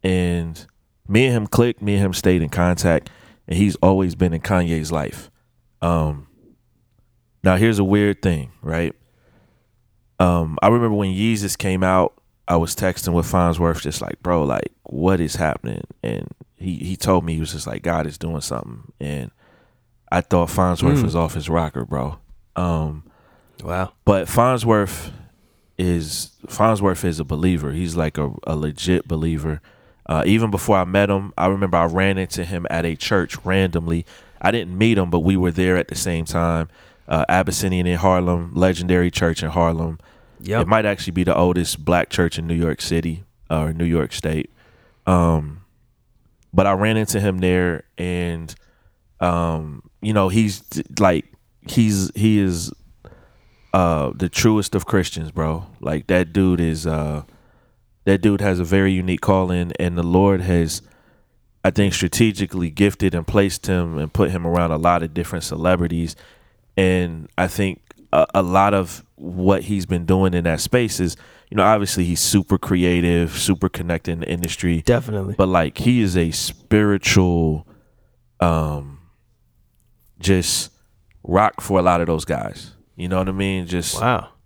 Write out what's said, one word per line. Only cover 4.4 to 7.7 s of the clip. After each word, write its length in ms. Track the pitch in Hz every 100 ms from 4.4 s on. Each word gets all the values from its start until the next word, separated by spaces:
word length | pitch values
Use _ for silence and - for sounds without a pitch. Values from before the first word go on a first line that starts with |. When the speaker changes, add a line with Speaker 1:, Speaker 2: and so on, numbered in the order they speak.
Speaker 1:
Kanye's 500 | - 95 87 82 76
life. 380 | 80 64 - - _ _ _ _ _
Um, 460 | 85 85 78 71 69 _ _ _ _ _ _ _ _ _ _ _
now, 120 | 95 92
here's 240 | 113